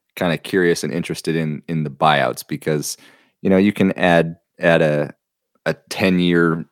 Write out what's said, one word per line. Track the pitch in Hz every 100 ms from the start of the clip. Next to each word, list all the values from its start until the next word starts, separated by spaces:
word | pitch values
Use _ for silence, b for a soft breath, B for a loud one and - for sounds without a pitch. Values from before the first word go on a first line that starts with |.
| _ -
kinda | 90 80
curious | - 95 87 85
and | -
interested | 80 - 82 - 80
in, | 78 73 -
in | 82
the | 76
buyouts | 67 78 71 62 62 -
because, | 71 - 76 69 - b b b b
you | 95
know, | 95
you | 101
can | - 95
add, | - 90 85 82 82 _ -
add | 80 82
a, | 78 73 71 - _ _ _ _ -
a | - -
ten-year, | - 98 90 87 85 85 82 -